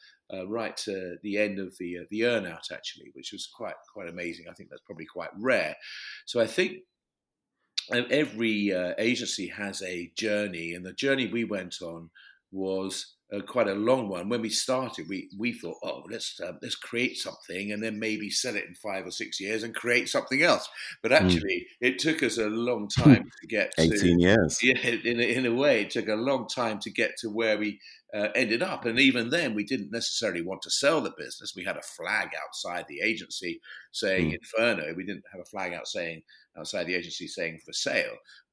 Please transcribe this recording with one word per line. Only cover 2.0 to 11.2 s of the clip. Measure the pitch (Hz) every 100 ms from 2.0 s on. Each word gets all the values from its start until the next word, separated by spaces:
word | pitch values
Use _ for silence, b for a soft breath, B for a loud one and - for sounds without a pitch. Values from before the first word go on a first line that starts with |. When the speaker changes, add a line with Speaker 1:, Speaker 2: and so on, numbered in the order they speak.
| -
Speaker 1:
the | 107
earn-out, | 117 117 90 80 -
actually, | - - - -
which | 67 67
was | 95 -
quite, | - 107 78 -
quite | 104 87
amazing. | 85 87 82 85
I |
think | 85 -
that's | -
probably | - 82 80
quite | 87 82 95
rare. | 120 117 78 76 B B B B B
So | 120
I | 110
think, | - 190 - - _ _ _ _ _ _ _ _ - -
um, | 120 -
every, | 139 147 110 117 107 101
uh, | 90 90 -
agency | 113 120 120 - 90
has | - 101 98
a | 92 90 87 -
journey, | 110 104 104 87 82
and | 85
the | 90
journey | 90 135 135